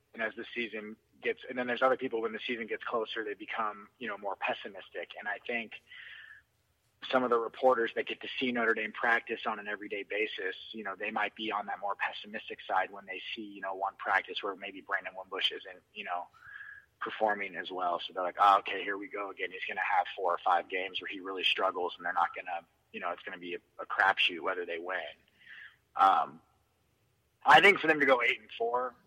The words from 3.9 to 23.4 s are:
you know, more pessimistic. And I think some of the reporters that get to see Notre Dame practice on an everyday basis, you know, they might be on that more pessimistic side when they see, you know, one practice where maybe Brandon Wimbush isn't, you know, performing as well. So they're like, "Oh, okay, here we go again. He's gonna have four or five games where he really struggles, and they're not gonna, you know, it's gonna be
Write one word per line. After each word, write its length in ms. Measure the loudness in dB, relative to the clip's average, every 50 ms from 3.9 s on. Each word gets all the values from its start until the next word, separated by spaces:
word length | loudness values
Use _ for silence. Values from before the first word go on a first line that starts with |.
| _ -10
you 80 | -8 -8
know, 100 | -6 -6
more 180 | -4 -6 -6
pessimistic. 800 | -4 -2 -4 -4 -4 -6 -12 -12 -12 -14 -12 -10 -10 -10 -10 -10 -10
And 120 | -6 -6
I 80 | -6 -6 -6
think 260 | -4 -4 -4 -4 -6 -12 -16 _ -20 -20 -18 -18 -16 -16 -18 -18 -20 -20 -20 _ _ _ _ _ _ _ _ _ _ _ _ -4 2
some 120 | 2 2 4
of 60 | 4
the 80 | 2 2
reporters 540 | 2 0 -2 2 4 4 6 6 2 0 0
that 120 | -2 -4 -4
get 120 | -4 -8
to 60 | -8 -8 -4 -2
see 120 | -2 0
Notre 220 | 0 2 2 2 2
Dame 180 | 2 0 -6
practice 500 | -4 -2 2 4 4 4 2 -2 -6 -4 -2
on 140 | -4 -4 -4
an 80 | -4 -6
everyday 360 | -6 -6 -6 -6 -6 -6 -6 -4
basis, 480 | -2 -2 0 -2 -2 -4 -4 -4 -6 -6 -10 -12 -10
you 100 | -8 -8
know, 120 | -8 -6 -6
they 140 | -6 -4
might 240 | -2 -2 -2 -2 -2
be 160 | -4 -6 -2
on 160 | -2 -2 -2 -4
that 120 | -8 -6
more 140 | -4 -6 -4
pessimistic 600 | -2 -4 -4 -4 -6 -12 -10 -10 -10 -10 -10 -12 -10 -4 0
side 220 | 2 2 2 0
when 160 | -2 -12 -12
they 160 | -10 -10 -10 -8 -10 -10
see, 100 | -10 -10
you 160 | -10 -10 -8
know, 140 | -6 -6 -4
one 180 | -2 -2 -4 -4 -4
practice 440 | 0 2 2 2 2 0 -6 -6
where 140 | -4 -4 -4
maybe 260 | -4 -8 -10 -10 -10
Brandon 320 | -8 -4 -4 -4 -4 -6 -10
Wimbush 360 | -12 -12 -8 -4 -2 -2 -2
isn't, 300 | -2 -2 -12 -12 -16 -18 _ _ -14
you 100 | -12 -8
know, 220 | -6 -6 -6 -6 -8 _ -20 -20 -18 -16 -16 -14 -16 -16 -18 -20 _ _ -8
performing 560 | -8 -6 -2 0 2 2 2 0 -4 -8 -6
as 140 | -8 -8 -6
well. 320 | -4 -2 0 0 0 0
So 120 | -4 -6 -4
they're 100 | -2 -2
like, 180 | 0 4 6
"Oh, 160 | 8 10 10 8 6
okay, 180 | 2 -4 -4 -2
here 140 | -4 -4 -6
we 100 | -6 -8
go 220 | -6 -6 -6 -6
again. 200 | -6 -6 -6 -6
He's 100 | -6 -6 -8 -6
gonna 160 | -4 -2 0
have 220 | 2 2 2 2 0 -2 -2
four 160 | 0 0 0
or 60 | 2 2
five 240 | 4 4 4 2 0
games 320 | -4 -4 -4 -4 -6 -6
where 100 | -8 -6 -8
he 60 | -8
really 240 | -8 -6 -4 0 2
struggles, 500 | 2 2 4 2 2 2 0 -2 -4 -4
and 80 | -4 -4
they're 140 | -2 2 2
not 160 | 2 0 0
gonna, 300 | -6 -8 -6 -6 -8 -8 _ _ _ _ _
you 80 | -12 -8
know, 120 | -6 -6 -6
it's 80 | -6
gonna 160 | -8 -12 -12
be 160 | -10